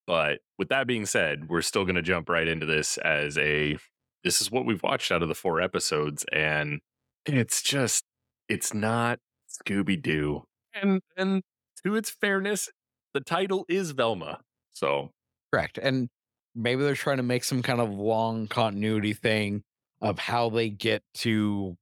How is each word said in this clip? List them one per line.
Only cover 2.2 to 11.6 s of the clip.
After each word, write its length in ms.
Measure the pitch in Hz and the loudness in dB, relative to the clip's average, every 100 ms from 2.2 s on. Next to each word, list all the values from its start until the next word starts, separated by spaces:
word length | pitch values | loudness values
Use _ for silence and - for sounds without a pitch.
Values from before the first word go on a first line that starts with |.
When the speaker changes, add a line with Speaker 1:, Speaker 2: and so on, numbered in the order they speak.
| 80 | 0
Speaker 1:
right 200 | 85 82 | 0 2
into 180 | 80 78 | 0 0
this 320 | 76 73 - | 0 0 -2
as 400 | 78 76 73 76 | 0 0 0 0
a, 400 | 76 76 76 76 - _ _ _ | 2 2 0 -2 -8 _ _ _
this 160 | 90 - | -2 0
is 120 | 92 | 0
what 120 | 123 | 0
we've 200 | 123 98 | 0 0
watched 260 | - 135 - | 0 0 2
out 120 | 87 | 2
of 60 | 82 | 0
the 60 | |
four 260 | 78 92 82 | -2 0 0
episodes, 640 | 90 87 - 78 76 73 - | 0 0 0 0 0 -4 -2
and 460 | - 76 76 76 143 - _ _ _ - | 0 2 0 -2 -6 -10 _ _ _ -2
it's 340 | 139 113 - | 0 2 0
just, 440 | - 143 120 - - _ _ _ - | 0 0 0 0 -4 _ _ _ -6
it's 240 | 101 - | -4 -2
not 460 | 107 110 117 120 120 _ _ - | -2 0 2 0 -2 _ _ -20
Scooby-Doo. 960 | - - 98 101 92 80 78 73 73 - _ _ 214 | -12 -4 0 0 0 0 0 0 -4 -8 _ _ -2
And, 200 | 196 190 - 185 | 0 0 -2 -4
and 260 | 190 190 - _ | 0 0 -4 _